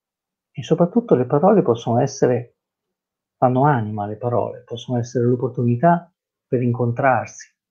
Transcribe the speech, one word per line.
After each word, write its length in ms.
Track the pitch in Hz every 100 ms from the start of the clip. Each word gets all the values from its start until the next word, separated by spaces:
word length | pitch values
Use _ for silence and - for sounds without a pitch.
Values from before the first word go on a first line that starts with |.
| _ _ _ _ _
e 120 | -
soprattutto 500 | - 160 175 240 233
le 100 | 143
parole 380 | 123 147 180 214
possono 380 | - 117 - 120
essere, 560 | 139 - 127 123 120 _ _ _ _ _ _ _ _ -
fanno 260 | 127 127
anima 400 | 143 135 107 107
alle 140 | 104 107
parole, 480 | 120 117 107 - -
possono 320 | 120 - 123
essere 260 | 120 127
l'opportunità 880 | 120 123 127 113 120 120 165 170 - _ _ _ _
per 140 | 127
incontrarsi. 840 | 123 120 120 120 139 123 101 - - _ _